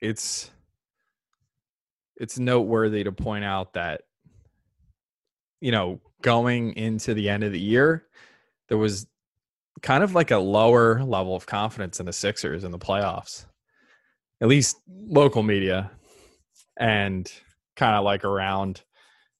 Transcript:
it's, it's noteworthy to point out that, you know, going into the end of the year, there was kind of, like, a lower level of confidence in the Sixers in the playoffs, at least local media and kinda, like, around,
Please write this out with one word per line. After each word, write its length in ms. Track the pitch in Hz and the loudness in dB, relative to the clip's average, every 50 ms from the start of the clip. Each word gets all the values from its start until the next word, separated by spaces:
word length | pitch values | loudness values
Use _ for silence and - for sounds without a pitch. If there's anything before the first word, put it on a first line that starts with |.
it's, 500 | - 107 110 - - - - - - - _ _ _ _ _ _ _ _ _ _ _ _ _ _ _ _ _ _ _ _ _ _ _ _ _ _ _ _ _ _ _ _ _ | -6 -6 -6 -6 -6 -8 -8 -10 -12 -14 _ _ _ _ _ _ _ _ _ _ _ _ _ _ _ _ _ _ _ _ _ _ _ _ _ _ _ _ _ _ _ _ _
it's 220 | - 123 110 - 131 | -12 -12 -10 -8 -4
noteworthy 640 | 123 123 127 123 113 101 113 113 110 107 107 104 101 | -2 2 2 2 2 2 2 2 2 2 0 0 -2
to 80 | 101 98 | -4 -4
point 320 | - - 110 107 104 104 | -6 -6 -6 -4 -4 -4
out 280 | 101 98 95 92 - - | -4 -4 -4 -4 -6 -6
that, 280 | 92 85 85 76 - - _ _ _ _ _ _ _ _ _ _ _ _ _ _ _ _ _ _ _ _ _ _ _ _ _ _ _ _ _ _ _ | -6 -4 -4 -6 -8 -10 _ _ _ _ _ _ _ _ _ _ _ _ _ _ _ _ _ _ _ _ _ _ _ _ _ _ _ _ _ _ _
you 120 | - 131 117 | -4 -2 0
know, 280 | 107 95 90 92 - _ _ _ _ - | 0 0 -2 -6 -10 _ _ _ _ 0
going 520 | 123 117 117 117 123 123 120 117 113 - | 2 2 4 2 2 0 0 -2 -4 -6
into 360 | - 110 113 110 107 - - 113 | -6 -4 -4 -4 -4 -4 -4 -4
the 160 | 107 104 101 | -2 -2 -2
end 160 | 101 104 110 | -2 -2 -2
of 80 | 104 101 | -4 -4
the 80 | 85 | -4
year, 460 | 95 104 110 123 139 156 165 165 - _ _ - - - _ _ _ _ _ _ _ - | -2 2 4 4 4 4 2 0 -4 _ _ -20 -20 -20 _ _ _ _ _ _ _ -4
there 100 | 110 107 | -2 0
was 280 | 110 107 101 95 110 - _ _ _ _ _ _ _ _ _ _ _ _ - - - | 0 0 -2 -6 -10 -14 _ _ _ _ _ _ _ _ _ _ _ _ -20 -6 -2
kind 220 | - 131 139 190 | 2 2 2 2
of, 100 | 202 185 | 2 2
like, 160 | 175 165 - | 2 2 4
a 80 | 123 104 | 2 2
lower 640 | 92 95 101 107 110 117 120 120 117 113 113 117 135 | 2 2 2 4 6 6 6 6 6 4 4 2 0
level 320 | 131 110 95 95 92 92 | -2 -2 -2 -2 -4 -4
of 100 | 90 - | -6 -8
confidence 540 | - - 101 104 113 - - 98 90 - - | -6 -6 -4 -4 -4 -6 -8 -10 -8 -8 -10
in 80 | 90 | -10
the 60 | 90 85 | -8 -6
Sixers 500 | - - 98 107 - - 80 71 85 98 | -4 -4 -4 -4 -4 -4 -6 -6 -6 -8
in 80 | 90 | -10
the 80 | 87 87 | -10 -8
playoffs, 680 | - - 98 101 101 95 85 87 - - - - - - _ _ _ _ _ _ _ _ _ _ _ _ _ _ _ _ _ - | -4 -2 -2 0 0 -2 -4 -6 -10 -14 -16 -18 -20 -20 _ _ _ _ _ _ _ _ _ _ _ _ _ _ _ _ _ 0
at 80 | 120 113 | 4 4
least 300 | 139 147 127 - - _ _ - | 4 4 4 0 -4 _ _ -20
local 540 | 180 190 214 220 170 143 147 143 139 120 107 | -20 -18 -6 2 4 6 6 6 4 2 0
media 480 | 107 104 98 95 95 92 92 95 101 - - _ _ _ _ _ _ _ _ _ _ _ _ _ _ - - | 0 0 0 0 0 -2 -2 -4 -6 -12 -20 _ _ _ _ _ _ _ _ _ _ _ _ _ _ -8 -2
and 520 | 120 113 110 104 101 98 95 92 87 - - - _ _ _ _ _ _ - | 0 2 2 2 0 -2 -4 -6 -8 -10 -14 -20 _ _ _ _ _ _ -4
kinda, 260 | - 139 117 107 104 | 0 2 2 2 2
like, 240 | 98 101 101 95 - | 2 0 0 -2 -2
around, 580 | 101 101 98 95 98 98 95 98 95 92 - _ _ _ _ _ _ _ _ _ _ _ _ | -2 -2 -2 -2 -2 -2 -2 -4 -4 -8 -10 _ _ _ _ _ _ _ _ _ _ _ _